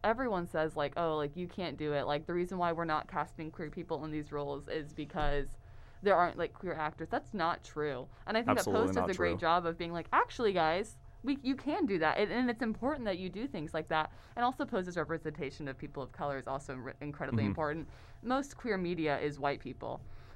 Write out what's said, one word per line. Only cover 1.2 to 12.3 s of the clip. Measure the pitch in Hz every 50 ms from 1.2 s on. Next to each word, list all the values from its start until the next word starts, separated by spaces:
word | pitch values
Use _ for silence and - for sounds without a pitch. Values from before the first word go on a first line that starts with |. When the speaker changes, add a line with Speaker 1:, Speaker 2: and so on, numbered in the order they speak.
| 147 143 147
Speaker 1:
you | 180 180
can't | 170 - 202 180 151 139
do | 143 151 147 147
it." | 143 -
Like, | 143 147 151 156
the | - 175
reason | 175 175 175 190
why | 180 175 170 165
we're | 165 170
not | 160 151 151 -
casting | - - 147 151 - - - 156 156
queer | - - 160 147
people | - 180 160 160 165 135 156
in | 156
these | 151 151 147 - 147
roles | 147 143 139 143 139 143
is | - - 160 147 147 -
because | 160 147 - - 170 151 - 143 143 147 - - - - - - - - - - -
there | 190 202 185
aren't, | 165 180 160 -
like, | - 165 - -
queer | - 196 175 165
actors. | 160 151 156 - - 160 -
That's | 233 294 - - 220
not | 190 160 170 - - -
true. | - - 156 151 147 131 123 147 - - - -
And | - 214
I | 226
think | 233 233 -
Speaker 2:
Absolutely | 214 - 208 196 214
Speaker 1:
that | -
Post | 190 190
does | - 180
Speaker 2:
not | 190
Speaker 1:
a | 180
great | 175 175 175
Speaker 2:
true. | 175 180
Speaker 1:
job | 175 160 170 180 170
of | 165 170
being | 175 175 170 170
like, | 170 160 -
"Actually, | - 330 494 - - - 233 202 185
guys, | 175 160 156 170 190 233 - - - - - - - -
we, | 269 277 277 -
you | 262 269
can | 277 - 285 330 415 311
do | 202 196 160
that." | 160 151 -
And, | - 214 208